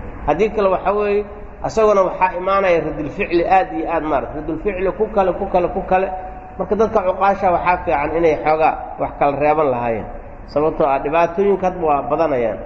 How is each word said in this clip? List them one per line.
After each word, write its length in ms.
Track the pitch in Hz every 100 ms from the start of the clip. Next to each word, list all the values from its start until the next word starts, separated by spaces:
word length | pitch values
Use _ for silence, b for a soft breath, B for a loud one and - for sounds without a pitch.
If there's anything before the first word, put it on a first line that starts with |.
| - -
Haddii 260 | - 151 214
kale 180 | 214 196
waxa 220 | 180 180
weeye, 320 | 208 208 202 202 - - -
asaguna 420 | 143 226 214 202
waxaa 280 | 180 - - 175
imaanaya 420 | 190 196 190 165
radul 300 | 156 151 147
ficli 340 | - 190 170 170
aad 220 | 190 180
iyo 160 | 160 156
aad 160 | 165
maaragtay. 320 | 151 139 113 147
Radul 220 | 156 156
ficli 320 | 208 185 190
ku 120 | 175 214
kale, 240 | 202 190
ku 120 | 175 202
kale, 220 | 185 170
ku 120 | 160
kale. 260 | - 185 - - - - -
Marka 200 | - 180 208
dadka 220 | 220 214
cuqaasha 460 | 185 190 196 196 196
waxaa 260 | 170 170 180
fiican 320 | 170 147 151
inay 220 | 156 170 147
xoogaa 380 | 151 156 151 - - -
wax 140 | 139
kala 220 | - 147 139
reeban 320 | 147 156 147
lahaayeen. 360 | 123 120 113 90 - - -
Sababtoo 400 | - 147 156 156 151
ah 120 | 135
dhibaatooyinka 640 | 139 160 170 180 202 185 185
hadba 180 | 175 160
waa 160 | 143
badanayaan. 560 | 135 151 160 131 113 101